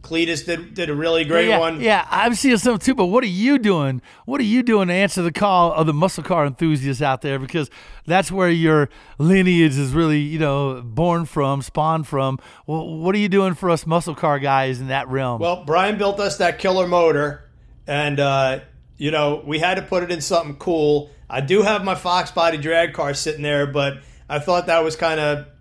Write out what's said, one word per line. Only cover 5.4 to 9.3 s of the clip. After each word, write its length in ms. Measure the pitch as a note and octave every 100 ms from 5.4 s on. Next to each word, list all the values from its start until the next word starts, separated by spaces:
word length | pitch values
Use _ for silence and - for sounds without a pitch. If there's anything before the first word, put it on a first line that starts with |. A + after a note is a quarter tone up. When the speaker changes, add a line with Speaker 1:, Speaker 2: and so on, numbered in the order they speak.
| G#3 F#3 E3+
Speaker 2:
of 140 | D#3 D#3+
the 60 |
muscle 300 | D3 F#3 -
car 220 | D#3 F3 C#3+
enthusiasts 560 | C3 D#3+ D3+ C3+ B2+
out 200 | D3 C3
there? 160 | D3 C#3
Because 320 | C3 E3+ C#3+ - - - -
that's 260 | F3+ F#3+
where 180 | F#3+ F3+
your 400 | E3+ D#3+ D#3 C#3+ - - -
lineage 600 | D3+